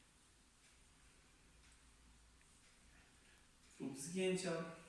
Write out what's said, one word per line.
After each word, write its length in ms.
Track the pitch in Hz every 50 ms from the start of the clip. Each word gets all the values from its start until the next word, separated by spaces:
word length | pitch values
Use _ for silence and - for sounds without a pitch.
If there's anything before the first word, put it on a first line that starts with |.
| - - - - - - - - - - - - - - - - - - - - - - - - - - - - - - - - - - - - - - - - - - - - - - - - - - - - - - - - - - - - - - - - - - - - - - - - - - - -
Lub 180 | 139 135 139 135
zgięcia. 540 | 151 170 175 190 185 185 185 175 180 175 165 165 170 - - - -